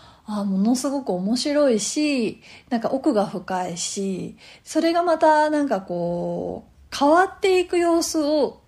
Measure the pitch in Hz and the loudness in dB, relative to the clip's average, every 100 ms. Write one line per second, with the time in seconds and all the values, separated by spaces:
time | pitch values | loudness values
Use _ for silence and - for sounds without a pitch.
0 | - - - 208 202 190 208 254 294 277 | -20 -20 -10 -6 -2 0 2 2 0 -4
1 | 254 180 190 254 302 294 285 220 208 - | -4 -4 -2 -2 0 2 2 2 0 -2
2 | 302 269 214 - - - - 240 220 269 | -2 0 -2 -6 -18 -20 -6 -4 -2 -2
3 | 311 214 185 196 185 185 180 175 - - | 0 0 0 -4 -6 -6 -6 -6 -8 -6
4 | 196 180 - - - - - 311 330 339 | -6 -6 -8 -14 -20 -20 -6 -2 0 2
5 | 349 320 320 302 302 302 285 196 190 175 | 0 2 4 4 4 2 0 -2 -4 -4
6 | 170 175 175 175 175 - - _ - - | -4 -4 -4 -6 -6 -10 -14 _ -12 0
7 | 285 330 381 - 392 370 359 349 339 330 | 4 6 4 0 2 2 2 0 2 2
8 | 320 330 294 302 247 - | 0 -2 0 0 0 -4